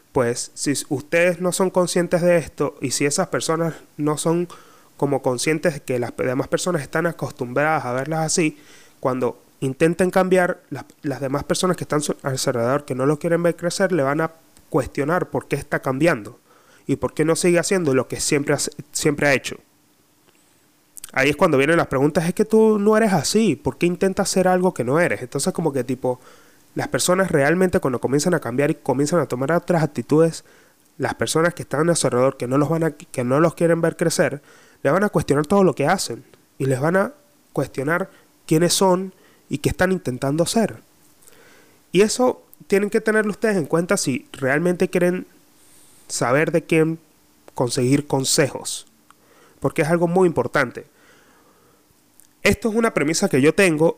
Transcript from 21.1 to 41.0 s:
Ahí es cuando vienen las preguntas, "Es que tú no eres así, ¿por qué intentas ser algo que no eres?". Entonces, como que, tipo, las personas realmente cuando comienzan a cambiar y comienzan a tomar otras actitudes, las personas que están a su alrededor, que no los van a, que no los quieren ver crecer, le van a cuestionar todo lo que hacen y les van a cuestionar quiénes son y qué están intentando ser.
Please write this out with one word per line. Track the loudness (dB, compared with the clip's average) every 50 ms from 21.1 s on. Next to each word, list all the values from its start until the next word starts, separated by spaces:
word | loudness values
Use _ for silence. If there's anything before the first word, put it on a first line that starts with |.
Ahí | -2 0 0 0
es | 2
cuando | 2 2 2 4
vienen | 2 4 4 2
las | 2 0
preguntas, | 0 0 0 0 2 0 0 -2
"Es | -2 -2
que | -2 -2
tú | 2 4 4 4 4 2
no | 2 2 2 2
eres | 4 2 2 2
así, | 0 0 0 0 2 2 2 0
¿por | 0 -4 -6 -2
qué | 0 -2
intentas | -2 0 0 -2 -2 0 -2 -4 0
ser | 0 0 2
algo | 2 2 2 2 0 0
que | -2 -2
no | 0 2 2
eres?". | 2 0 -2 -4
Entonces, | -8 -8 -6 -4 -4 -4 -4
como | -2 -4 -2 -2
que, | -2 -4
tipo, | -4 -6 -4 -4 -4 -4 -6 -10 -20 -20 -20 _ _ _ _ _ _ -8
las | -6 -6
personas | -4 -4 -4 0 0 2 0 0 0
realmente | 2 2 2 2 2 2 2 2 2 0
cuando | 0 0 -4 -2
comienzan | -2 0 0 0 2 0 0
a | 0
cambiar | -2 -4 -2 0 0 0
y | -2
comienzan | -2 -2 -2 0 0 0 0 0 0
a | 0
tomar | 0 -2 -4 -2 0
otras | 0 -2 0 0 0 2 0
actitudes, | 0 -2 -6 -2 2 4 4 4 2 0 -6 _ _ _ _ _ _ _ _ _ _ _
las | -6 -6 -6 -4
personas | -4 -4 -2 0 0 0 0 -2
que | -4 -8
están | -6 -2 0 2 2
a | 2
su | 2 0
alrededor, | 0 2 2 2 2 0
que | -2 -4
no | 0 2
los | 0 2 2
van | 0 0 0
a, | -2
que | -2 -6 -18 _ -6 -4 -2
no | 0 2 2
los | 2 2 2
quieren | 0 0 2 2 2
ver | 0 -2 -2
crecer, | 0 -2 0 2 2 0 0 -2 -6 _ -20 -20 -20 -20 _ _ _
le | 0 0
van | 2 2 0
a | 2
cuestionar | 0 -2 0 0 0 0 2
todo | 2 4 4 4
lo | 4 4
que | 2 0
hacen | 0 0 -2 -2 -8 -10 -14 -14 _ -20 _ _ _ _
y | -4 -2
les | -2 0 0
van | 0 2 2
a | 2 0 0 -6 _ _ _ _ _ _ _ -6
cuestionar | -4 -4 -4 -6 -6 -2 -2 -2 -2 -2 -6 -12 -20 _ _ _ _ _
quiénes | 0 2 2 4 2 2
son | 2 4 4 4 2 0 -8 _ _ _ _ _ _ _
y | -8 -8 -2
qué | -2 -4
están | 0 0 0 0 0
intentando | -2 -2 -6 -6 -4 -2 -2 0 0 0
ser. | 0 2 0 0 0 -4 -12 _ _ _ _